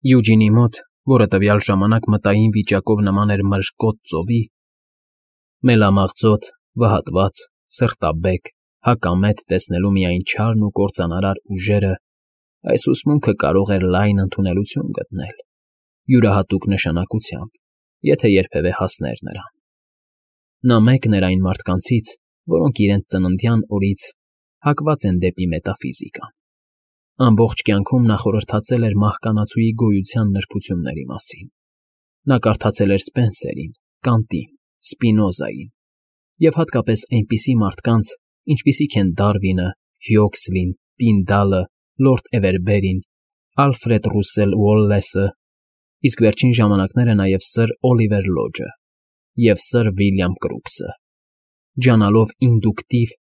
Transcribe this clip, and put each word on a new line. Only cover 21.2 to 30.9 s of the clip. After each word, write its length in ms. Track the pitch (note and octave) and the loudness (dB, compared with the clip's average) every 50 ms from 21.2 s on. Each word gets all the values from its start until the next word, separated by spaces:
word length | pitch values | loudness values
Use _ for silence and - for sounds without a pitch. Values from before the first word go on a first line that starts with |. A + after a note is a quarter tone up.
| G2 F#2 | 2 2
այն 140 | F2+ F#2 F#2+ | 0 0 0
մարդկանցից, 680 | F2+ F#2 - - - F#2 G2 - - B2 A2+ A2 - - _ _ _ _ _ _ E3 | -2 -2 -4 -4 -4 -4 -4 -2 0 -2 -2 -2 -4 -18 _ _ _ _ _ _ -2
որոնք 380 | E3 E3 E3 D3 A#2 - G#2 | 0 0 2 0 0 0 0
իրենց 180 | G2+ G2+ G2 F#2 _ | 2 2 0 -2 _
ծննդյան 600 | - F#2+ F#2 F2+ F#2 F#2 - A#2 A#2 A2 G#2+ - | -2 -2 0 0 0 0 0 0 0 0 0 -2
օրից 400 | G#2 G2+ G2 G2 G2 - - - _ _ _ _ _ _ _ _ _ _ - | -4 -2 -2 -2 -2 -4 -8 -16 _ _ _ _ _ _ _ _ _ _ -2
հակված 400 | C#3+ D3 - D3 D#3 D3+ C#3+ - | -2 -2 0 0 -2 -2 0 0
են 160 | G2+ F2+ F2+ | -2 0 0
դեպի 260 | F2+ F2+ F2 - F#2 F2 | 0 -2 -2 -2 -4 -4
մետաֆիզիկան։ 840 | E2 D#2+ - G2 F#2+ - - B1+ B1 - - - - - - - _ _ _ _ _ _ _ _ _ _ _ _ _ _ _ _ | -4 -4 -6 -8 -8 -8 -10 -12 -10 -10 -14 -14 -16 -18 -18 -18 _ _ _ _ _ _ _ _ _ _ _ _ _ _ _ _
Ամբողջ 480 | _ - C3 A#2+ A2 G#2 A2+ A2+ - - | _ 0 4 4 4 4 4 2 0 -4
կյանքում 440 | - - G#2 G2 F#2+ - B2+ B2+ A#2+ A2+ | -2 0 0 0 0 0 0 2 2 2
նա 60 | G#2+ | 2
խորհրդացել 680 | A#2 - A2 G2 G#2+ G#2 - - G#2+ G#2+ - B2+ A#2+ A#2 | 0 0 -2 -2 -2 -4 -2 -4 -4 -2 -2 -2 0 0
էր 100 | A2 G2+ | 0 0
մահկանացուի 680 | G2+ G#2 G#2 G#2 - - A2 A2 G#2+ G#2 - - A#2 A2+ A2+ A2 | 2 0 0 -2 -2 -4 -4 -2 -2 -2 -2 -2 0 0 0 0
գոյության 560 | A2+ A#2+ A2 G2+ G2 F#2+ - - A#2 A2 G2+ | 0 0 0 0 0 -2 -4 -4 -2 -2 0
նրբությունների 720 | F#2+ G2 F#2+ _ - G2 - - F#2+ F2 D#2+ B1+ | -2 -2 -4 _ -8 -10 -8 -6 -6 -6 -6 -6